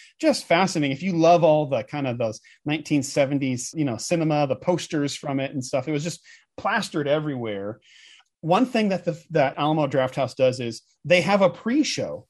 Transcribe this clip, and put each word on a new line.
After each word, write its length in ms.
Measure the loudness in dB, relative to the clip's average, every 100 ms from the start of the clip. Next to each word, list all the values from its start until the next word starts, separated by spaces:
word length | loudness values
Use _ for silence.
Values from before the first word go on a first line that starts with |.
| -20 _
just 240 | 0 0
fascinating. 500 | 2 2 4 0 -2
If 80 | -2
you 100 | -2
love 320 | 2 6 6
all 220 | 6 4 2
the 160 | -4
kind 240 | -4 -6 -4
of 120 | -2
those 220 | -4 -6 -16 _ -4
nineteen 360 | -4 0 -2
seventies, 680 | 0 0 2 0 -2 -4 -6
you 100 | -4
know, 120 | -2 -4
cinema, 500 | -2 0 2 0 0
the 100 | -2
posters 580 | -2 -2 -2 -4 -2
from 260 | -4 -6 -4
it 120 | -4
and 120 | -6
stuff, 240 | -4 -4 -2
it 40 |
was 120 | -4
just 160 | -4 -8 -16 -20 _ -8
plastered 520 | -2 -2 -2 -4 0
everywhere. 720 | 0 0 -4 -6 -6 -8 -10 _ _ -20 -20 _ _
One 240 | 0 2 2
thing 240 | 0 0
that 140 | -2
the, 180 | -4 -8 -2
that 260 | 0 2 0
Alamo 300 | 0 2 2
Drafthouse 480 | 2 0 0 -4
does 260 | 2 0 2
is 220 | -6 -8 -16 _
they 160 | 2 4
have 220 | 4 4
a 60 | 2
pre-show. 760 | 0 0 0 0 -2 -6 -8